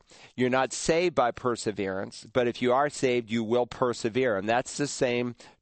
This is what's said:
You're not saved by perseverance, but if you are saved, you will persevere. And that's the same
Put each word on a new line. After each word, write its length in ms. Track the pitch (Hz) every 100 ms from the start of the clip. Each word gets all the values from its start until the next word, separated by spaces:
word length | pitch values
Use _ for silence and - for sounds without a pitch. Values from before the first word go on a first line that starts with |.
| _ - - -
You're 120 | 123
not 240 | 127 131
saved 440 | - - 165 180 135
by 160 | 120
perseverance, 920 | - 127 113 113 101 95 95 113 - 113
but 140 | 131 120
if 160 | -
you 100 | 123
are 160 | 127 147
saved, 420 | - 131 123 110
you 120 | 117
will 240 | 107 120 120
persevere. 720 | - 127 113 117 104 131 98
And 120 | 104
that's 280 | 120 - -
the 100 | 147
same 480 | - 131 120 123 117 - _